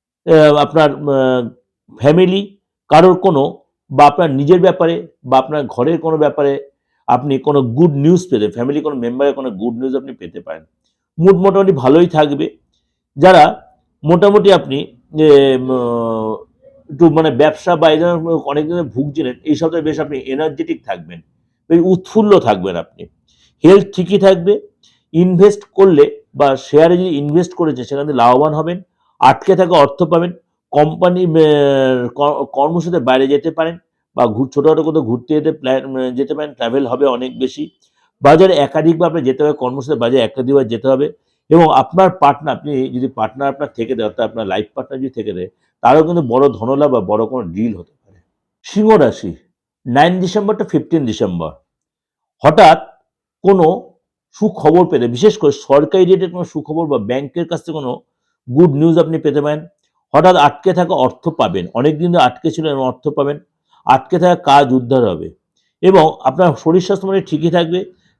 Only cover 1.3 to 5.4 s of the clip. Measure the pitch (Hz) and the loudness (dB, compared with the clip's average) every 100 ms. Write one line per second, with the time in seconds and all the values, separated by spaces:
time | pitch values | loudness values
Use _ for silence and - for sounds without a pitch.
1.3 | 127 117 - _ _ _ - 139 165 185 | -2 -4 -12 _ _ _ -2 2 4 2
2.3 | 190 202 _ _ _ - 151 185 180 190 | 0 -6 _ _ _ 0 4 4 4 0
3.3 | 147 147 - _ _ - 131 147 - 165 | 0 -2 -6 _ _ -6 4 4 4 -2
4.3 | 135 143 180 185 180 170 170 - _ 131 | 0 2 2 2 0 -2 -4 -10 _ -2
5.3 | 131 | -2